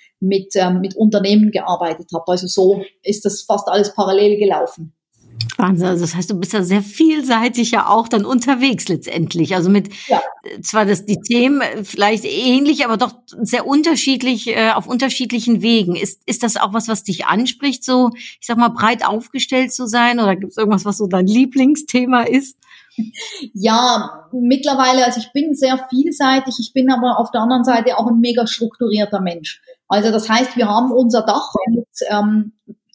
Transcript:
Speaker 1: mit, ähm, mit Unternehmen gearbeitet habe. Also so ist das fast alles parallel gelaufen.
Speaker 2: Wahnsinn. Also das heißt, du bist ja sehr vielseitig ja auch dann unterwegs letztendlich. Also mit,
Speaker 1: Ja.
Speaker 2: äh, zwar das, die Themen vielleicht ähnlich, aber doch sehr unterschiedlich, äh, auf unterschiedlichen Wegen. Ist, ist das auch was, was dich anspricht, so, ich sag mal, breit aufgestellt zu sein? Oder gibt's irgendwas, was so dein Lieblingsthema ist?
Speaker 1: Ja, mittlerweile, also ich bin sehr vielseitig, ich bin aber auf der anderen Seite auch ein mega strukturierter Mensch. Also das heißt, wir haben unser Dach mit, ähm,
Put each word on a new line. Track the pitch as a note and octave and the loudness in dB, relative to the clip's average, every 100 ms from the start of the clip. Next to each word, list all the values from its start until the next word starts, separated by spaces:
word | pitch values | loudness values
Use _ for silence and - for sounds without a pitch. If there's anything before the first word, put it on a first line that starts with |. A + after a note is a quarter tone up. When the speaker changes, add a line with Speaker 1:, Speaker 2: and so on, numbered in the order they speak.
| _ _ | _ _
Speaker 1:
mit, | F#3+ G3 F#3+ G3 | -2 -2 -2 0
ähm, | F3+ F3+ | 2 0
mit | F#3+ - | -2 0
Unternehmen | A3 G#3 G3 G#3 G#3+ | 2 2 4 4 4
gearbeitet | F#3 - F3 E3+ E3 - | 0 -2 -2 -2 -6 -4
habe. | E3+ F3 | -4 -2
Also | F3+ F3+ | -2 -2
so | - F#3 G3+ F#3+ _ | 2 2 2 -2 _
ist | - G#3 G3+ | -6 -4 -4
das | G3+ | -4
fast | - G#3 - | -2 -4 0
alles | G3+ G3+ - | 0 0 -2
parallel | F#3+ F#3+ G#3 G#3 | 0 2 2 2
gelaufen. | G3+ D3+ E3+ - D#3+ - _ _ _ - A#2 - | 2 0 -4 -8 -18 -20 _ _ _ -10 -6 -2
Speaker 2:
Wahnsinn. | F#3 F3 F3+ | 0 2 0
Also | F3 | 0
das | E3 E3+ | -2 -4
heißt, | F3+ | -4
du | F#3+ | -4
bist | G3 | -2
ja | G#3+ | -2
sehr | F3+ G3+ | 0 0
vielseitig | G3+ - D#4+ D#4 C4 A3+ A#3 A#3+ A#3 | 0 2 2 2 2 2 2 0 0
ja | A3 - | 0 2
auch | A3 A3+ | 2 2
dann | A3+ G3+ | 0 0
unterwegs | B3+ B3 B3+ C4+ F#3+ - | 0 2 2 2 0 -2
letztendlich. | E3 - E3 E3 E3+ D#3+ F#3 | -4 -4 -4 -4 -2 0 0
Also | F3 | 2
mit, | G3+ G3+ - - | 2 2 -8 -2
Speaker 1:
Ja. | F#3+ - - | -2 -2 -10
Speaker 2:
äh, | - - | -16 -12
zwar | D#3+ G#3+ G3+ | -4 0 2
das, | G3+ G#3 | 0 0
die | G3 | -4
Themen | - A#3+ B3+ C#4+ F#3+ C#3 | 0 2 2 2 -2 -6
vielleicht | G3 - G3+ A3 A#3+ | -8 -2 0 0 -4
ähnlich, | E3+ B3+ C4 C#4+ C#4 B3 | -2 2 2 2 0 0
aber | A3 | 0
doch | B3 - - - | -2 -6 -20 -8
sehr | A#3 A#3+ - | -4 -2 0
unterschiedlich, | C#4 D#4+ C#4+ C#4 C4 B3+ A3+ A#3+ | 2 2 2 0 0 0 -2 -2
äh, | A3+ A3 | 0 0
auf | G#3+ - | 0 -2
unterschiedlichen | A#3+ C4 - B3 A#3+ A#3+ G#3+ | -2 -2 -2 -4 -2 0 0
Wegen. | G#3+ A3+ F3 F3 | 2 2 2 -2
Ist, | G3+ - - | -6 -6 -6
ist | - | -4
das | A3+ - | -2 -2
auch | G3 | -2
was, | A3 A3+ | -2 -2
was | - | -4
dich | - E3 - | -4 -4 -2
anspricht, | F#3 B3 - C#4 B3 | 0 -2 -2 -4 -4
so, | - B3+ A#3+ A#3 | 0 2 2 0
ich | - - | -12 -14
sag | - A#3 | -4 0
mal, | A#3+ | 0
breit | A#3 G#3+ A#3+ - | 2 0 0 -2
aufgestellt | G#3+ - C4 - C4 B3+ | -4 -6 -6 -2 0 0
zu | - B3 | -2 -2
sein? | A#3+ A#3+ A#3+ | 2 4 4
Oder | G#3 F#3 | 2 0
gibt's | F#3+ - | -4 -2
irgendwas, | G#3+ G3 G3+ | 2 2 0
was | G3 | -2
so | G3+ | 0
dein | F#3 F#3+ | 2 2
Lieblingsthema | A3+ C4 C4+ C4 D4 - B3+ B3 B3 | 4 2 4 4 2 0 0 2 2
ist? | - C4 C4+ - _ - _ - A3 - A4+ F#4+ C4 | 2 0 0 -8 _ -20 _ -10 -8 -10 -16 -14 -14
Speaker 1:
Ja, | G#3 A3 A3+ B3 A3+ - - - | -2 0 2 2 0 -4 -12 -10
mittlerweile, | B3+ A#3+ C4+ C#4+ C4 B3+ C4 A#3+ | -2 0 2 2 2 2 4 2
also | A#3 | 0
ich | - | -6
bin | C#4+ D#4 | -4 -2
sehr | C#4 C4 C4 - | 0 0 0 -2
vielseitig, | B3+ D#4+ D4+ C4+ C4+ C4 A#3+ | 0 0 0 2 2 0 -6
ich | A3 | -4
bin | C4+ B3+ | 0 2
aber | B3+ B3 A3 | 2 0 0
auf | A3 | 0
der | A#3+ | 0
anderen | A#3 B3+ | 2 2
Seite | B3 A#3 B3 G3+ | 2 2 2 0
auch | A3+ | 2
ein | A#3 | 2
mega | A#3+ A#3+ A3+ | 2 2 -2
strukturierter | - A3+ - A#3 G#3+ G#3 G3 | -2 -6 -4 -2 0 0 -2
Mensch. | F3+ E3+ D3+ - - - - | -4 -6 -12 -16 -20 -20 -4
Also | G3+ A3 | 0 2
das | A3 A3 | 0 0
heißt, | A3+ B3+ A#3+ | 0 0 0
wir | G#3+ | 0
haben | G#3 B3+ | 2 2
unser | A#3+ A#3+ E4 | 2 2 2
Dach | D#4+ G#3 - - A#3 | 2 -2 -2 -4 -2
mit, | A#3 - - - | -2 -4 -8 -4
ähm, | G#3 G#3+ G#3+ G#3+ - - - _ | 0 2 0 -2 -8 -20 -20 _